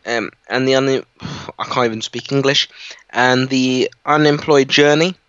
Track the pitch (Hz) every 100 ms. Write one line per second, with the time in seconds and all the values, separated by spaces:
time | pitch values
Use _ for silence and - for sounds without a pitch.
0 | - 117 101 _ _ 120 131 131 135 135
1 | - _ - 147 - - - 131 120 110
2 | - 120 - 139 131 147 - - - -
3 | _ - 127 127 131 131 127 127 - -
4 | - 151 151 147 160 147 135 - 147 147
5 | 175 185